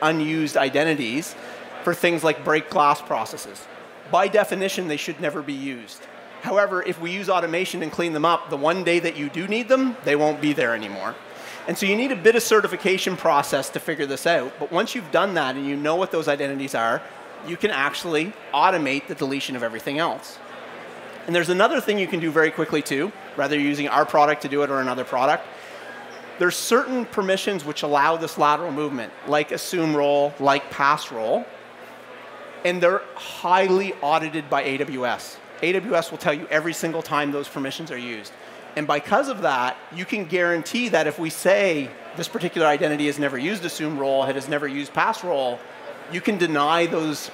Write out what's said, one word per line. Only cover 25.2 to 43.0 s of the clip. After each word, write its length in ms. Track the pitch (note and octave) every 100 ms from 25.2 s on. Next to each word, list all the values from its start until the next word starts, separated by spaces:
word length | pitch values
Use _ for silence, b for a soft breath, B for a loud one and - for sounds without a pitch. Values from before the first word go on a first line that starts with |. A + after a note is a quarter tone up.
| C#3 E3+ - - B B B B B - - -
There's 180 | F3+ -
certain 500 | - A#3 B3+ B3+ A3+
permissions 580 | - F#3+ F#3+ G#3+ F#3+
which 180 | D3 D3
allow 340 | D3+ C#3+ D3 E3
this 200 | D#3 -
lateral 360 | D3 D3+ E3+
movement, 400 | C#3+ D3 C3 G#2 - -
like 260 | D3 D#3
assume 440 | E3+ - F3+ D#3+ D3
role, 380 | C#3+ C#3+ C#3+ C#3+
like 280 | C#3 C#3+ -
pass 420 | - C#3 D3 -
role, 340 | A#2+ A2 G3 A#3+ - - - - - - - - - - -
and 180 | F3 F3+
they're 200 | F3 G3 -
highly 800 | - - - F3 F#3 F#3+ F#3+ G3 -
audited 500 | C#3+ D#3+ D#3 D#3+ D3
by 120 | C#3+
A 160 | C#3 C3+
W 280 | C#3+ C3 B2
S. 300 | G2+ - - - -
A 100 | E3
W 220 | F#3+ G3
S 160 | F3 E3
will 80 | D#3
tell 160 | F3
you 140 | D3 A#2+
every 220 | D#3 E3
single 300 | D#3 E3 D#3+
time 280 | D#3 D3 C#3+
those 160 | C#3+ C3+
permissions 440 | D3+ C3+ - D#3+
are 80 | B2
used. 340 | B2 A2 G2+ - B B B
And 120 | D3+ D3
because 420 | D3 - G#3 C#4
of 140 | G3+
that, 340 | D#3+ C3 B2 - -
you 100 | E3
can 200 | F#3+ G#3
guarantee 640 | E3 F3+ F3 E3+ - - A#3+
that 180 | E3 D3+
if 120 | C#3+
we 120 | D#3+
say 580 | - F3+ G3+ G3 D3+ B2+ - - -
this 100 | E3
particular 400 | A3+ F3 E3+ D#3
identity 400 | D3 E3 D3